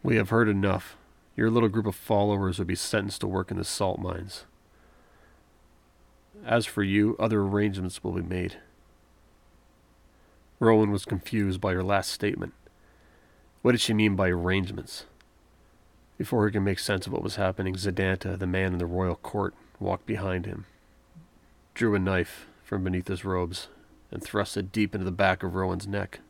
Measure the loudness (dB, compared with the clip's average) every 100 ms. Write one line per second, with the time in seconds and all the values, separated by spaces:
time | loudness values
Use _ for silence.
0 | 2 0 2 4 4 4 2 0 -4 -20
1 | _ _ _ 0 2 4 2 2 -2 -6
2 | 0 2 4 2 0 -2 -2 -4 -2 -2
3 | -2 -4 -4 -4 -4 -6 -6 -2 -2 -2
4 | -6 -8 -10 -14 -18 _ _ _ -20 -20
5 | _ _ -20 _ _ _ _ _ _ _
6 | _ _ _ -16 0 0 2 -2 2 4
7 | 4 2 2 2 2 2 0 0 -6 -6
8 | -6 -4 -4 -4 -4 -8 -20 _ _ _
9 | _ _ _ _ _ _ _ _ _ _
10 | _ _ _ _ _ _ 6 8 6 2
11 | -2 -6 -2 0 0 0 0 0 2 0
12 | 0 -2 -2 -2 -8 -10 -20 _ -20 _
13 | -20 _ _ _ _ _ 2 2 2 4
14 | 4 4 2 2 2 0 -2 -8 -12 -14
15 | -16 _ _ _ _ _ _ _ _ _
16 | _ _ -2 2 2 2 0 0 -2 -2
17 | -2 -4 -4 -2 -2 0 -4 -2 -2 0
18 | 0 0 -2 -4 -2 0 0 0 -2 0
19 | -2 -2 -4 -2 -4 -6 -20 -6 -4 -4
20 | -4 -4 -2 -4 -4 -10 -14 _ _ _
21 | _ -20 -20 _ _ _ _ 0 2 2
22 | 2 0 0 -6 -20 -20 -6 -2 0 -2
23 | -2 -6 -2 -2 -2 -6 -12 -20 -20 -20
24 | _ -12 -4 -2 -2 -4 -4 0 0 0
25 | -4 2 2 2 -2 -2 -2 -2 -4 -6
26 | -6 -10